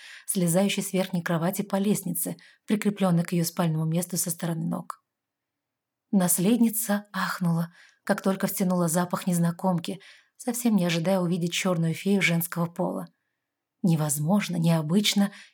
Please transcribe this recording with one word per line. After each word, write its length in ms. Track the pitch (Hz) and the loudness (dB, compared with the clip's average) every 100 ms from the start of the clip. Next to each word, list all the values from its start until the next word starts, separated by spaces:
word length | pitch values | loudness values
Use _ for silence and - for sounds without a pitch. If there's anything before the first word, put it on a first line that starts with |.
| - - - | -20 -12 -6
слезающей 580 | 196 175 175 202 - | 0 2 4 2 0
с 80 | - | -2
верхней 300 | 185 185 175 | -2 -2 -2
кровати 400 | 170 165 175 196 | -2 0 0 -2
по 160 | 196 196 | -2 -2
лестнице, 600 | 202 190 175 170 180 170 - _ - | 0 0 -2 -6 -6 -8 -16 _ -4
прикреплённой 580 | 214 208 202 190 170 | -2 0 0 2 2
к 80 | 170 | 2
её 120 | 170 165 | 0 0
спальному 400 | - 170 156 160 | 0 0 0 0
месту 320 | 165 180 170 | -2 -2 -4
со 120 | 175 | -4
стороны 360 | 170 165 165 170 | -4 -4 -4 -4
ног. 380 | 175 - - _ _ _ _ _ _ _ _ _ _ _ | -4 -8 -14 _ _ _ _ _ _ _ _ _ _ _
Наследница 920 | 196 180 - 185 240 226 220 - 208 - | 2 2 2 2 4 2 0 -2 -4 -4
ахнула, 600 | 190 175 - 170 165 170 - - _ | -6 -4 -2 0 0 -2 -8 -20 _
как 180 | - 196 | -4 0
только 260 | 190 190 196 | 0 0 -2
втянула 400 | - 180 180 170 | -2 0 2 2
запах 380 | 175 180 185 - | 0 0 -2 0
незнакомки, 760 | 175 170 170 190 175 - 190 - - _ - | 2 0 0 0 0 -2 -10 -14 -20 _ -10
совсем 380 | - 233 233 202 | -6 -2 2 2
не 100 | 175 | 2
ожидая 340 | 165 175 190 | 2 2 2
увидеть 340 | 175 180 170 | 2 0 -2
чёрную 400 | - 190 170 165 | -2 0 0 0
фею 280 | 156 196 202 | 0 0 2
женского 440 | 170 170 170 170 170 | 2 0 -2 -2 -4
пола. 420 | 175 180 190 175 _ _ _ _ _ _ _ | -2 -4 -4 -10 _ _ _ _ _ _ _
Невозможно, 760 | 190 156 151 147 151 202 190 175 | 2 2 0 -2 0 0 0 0
необычно 760 | 165 165 151 196 208 202 202 - - | 2 2 2 0 2 2 0 -2 -20